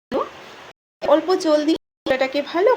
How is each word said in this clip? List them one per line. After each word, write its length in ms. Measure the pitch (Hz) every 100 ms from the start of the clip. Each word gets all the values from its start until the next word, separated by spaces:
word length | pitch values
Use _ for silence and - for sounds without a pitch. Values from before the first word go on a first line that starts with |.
গুঁড়ো, 200 | - 269 605 - - - - - _ -
অল্প 260 | - 311 320 370
জল 160 | 330 302 294
দিয়ে 120 | 330 _
মশলাটাকে 460 | _ - 262 269 285
ভালো 300 | 277 330 427